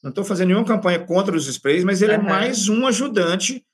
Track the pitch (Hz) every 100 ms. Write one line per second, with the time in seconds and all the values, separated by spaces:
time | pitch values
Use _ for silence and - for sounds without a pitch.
0 | 143 165 190 185 180 196 233 220 180 170
1 | 170 175 190 165 135 127 139 160 185 185
2 | 208 214 202 190 240 240 196 220 262 214
3 | 277 208 170 185 - 254 _